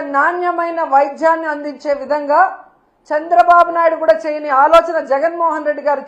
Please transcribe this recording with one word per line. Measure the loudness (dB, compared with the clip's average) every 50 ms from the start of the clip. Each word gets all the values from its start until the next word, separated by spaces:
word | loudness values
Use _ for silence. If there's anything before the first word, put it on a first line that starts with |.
| -2 0 0
నాణ్యమైన | 0 0 0 0 -2 -2 -2 -2 -2 -4 -4 -4 -4 -2 0
వైద్యాన్ని | 2 2 2 0 -2 0 0 2 2 0 -2 -6 -6
అందించే | -6 -8 -10 -10 -8 -6 -6 -4 -4
విధంగా | -4 -4 -4 -4 -2 0 2 2 2 2 -2 -8 -18 _ _ _ _ _ _ _ _ -6
చంద్రబాబు | -6 -6 -2 2 2 4 6 6 6 4 4 2 2
నాయుడు | 0 0 0 0 2 2
కూడా | 2 2 2 -2
చేయని | -6 -6 -6 -4 0 2 2 4
ఆలోచన | 6 4 4 4 2 -2 -4 -2 -2
జగన్మోహన్ | -2 -2 -2 -2 -2 -2 -2 -2 -2 -2 -4 -6
రెడ్డి | -6 -4 -2
గారు | -2 -2 -4 -6